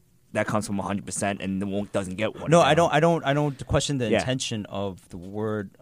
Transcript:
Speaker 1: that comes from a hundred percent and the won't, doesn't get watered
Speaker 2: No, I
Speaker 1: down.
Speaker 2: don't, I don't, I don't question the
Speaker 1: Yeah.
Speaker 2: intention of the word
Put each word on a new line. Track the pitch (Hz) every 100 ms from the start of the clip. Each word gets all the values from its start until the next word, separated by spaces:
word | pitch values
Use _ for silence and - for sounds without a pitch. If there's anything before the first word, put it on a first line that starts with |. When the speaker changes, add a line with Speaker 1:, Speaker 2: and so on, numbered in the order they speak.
| _ _ _
Speaker 1:
that | 107 104
comes | 110 104
from | 98
a |
hundred | 92 101 87
percent | - 101 101
and | 95 95
the | 101
won't, | 98 104
doesn't | 104 92 92
get | 110
watered | - -
Speaker 2:
No, | 170
I | 139
Speaker 1:
down. | 160
Speaker 2:
don't, | 170
I | 147
don't, | 165 165 139
I |
don't | 143 147 135 -
question | 147 - 143
the | 113
Speaker 1:
Yeah. | 107
Speaker 2:
intention | 92 131 - 110 101
of | 98 101 87 -
the | 95
word | 90 104 110 107 98 -